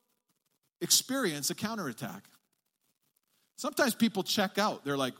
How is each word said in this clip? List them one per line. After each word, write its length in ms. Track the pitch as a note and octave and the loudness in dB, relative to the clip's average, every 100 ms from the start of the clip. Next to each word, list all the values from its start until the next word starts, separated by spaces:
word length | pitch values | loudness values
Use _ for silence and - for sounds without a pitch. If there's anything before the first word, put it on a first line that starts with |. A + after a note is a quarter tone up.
| _ _ _ _ _ _ _ _ | _ _ _ _ _ _ _ _
experience 640 | E3 - - C4 A#3 D3 C#3 | 2 2 2 0 0 -2 -4
a 60 | |
counterattack. 720 | F3 G#3+ A3+ D#3+ A2+ A2 F#2 - _ _ _ _ _ _ _ _ _ _ _ _ - | -4 -6 -4 -6 -6 -10 -10 -18 _ _ _ _ _ _ _ _ _ _ _ _ -8
Sometimes 360 | C4+ D4+ C#4+ | -6 2 2
people 280 | - A3+ G3 | 4 2 2
check 360 | F3+ - G3 G3 | -2 0 0 2
out. 260 | G#3 D3 | 0 0
They're 140 | C#3 C#3 | -2 0
like, 160 | C3 - | 0 -2